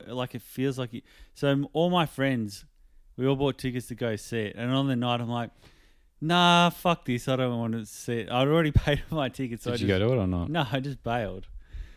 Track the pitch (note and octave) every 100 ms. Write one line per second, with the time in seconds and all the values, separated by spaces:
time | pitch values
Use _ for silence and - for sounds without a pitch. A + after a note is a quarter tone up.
0 | - B2 B2 A#2 - - C3+ B2+ B2 A#2
1 | - - - - C#3+ C#3 C#3+ D#3 F3 F3+
2 | D3 - C3+ B2 G#2+ G2+ - _ - -
3 | - - C3 C3+ C#3 - C3 B2 - A2+
4 | A#2 G#2+ - A#2 G#2 - B2 C3+ C#3 B2
5 | B2 A#2+ A#2 A#2+ A#2 - - - _ _
6 | _ _ D#3 F3 F3 F3 F3 - F3+ E3
7 | - A#2+ - C3 B2+ A#2+ A#2 A2+ G#2 -
8 | - A#2 G#2 B2 C3+ E3 D#3 - - C#3+
9 | - D#3+ B2+ - B2+ A#2 A#2+ A#2+ G2 F#2+
10 | A2+ B2+ F#2 F2+ F2 E3 C3 C#3 C#3 C3
11 | A#2 A#2+ G2+ F2+ - - - - -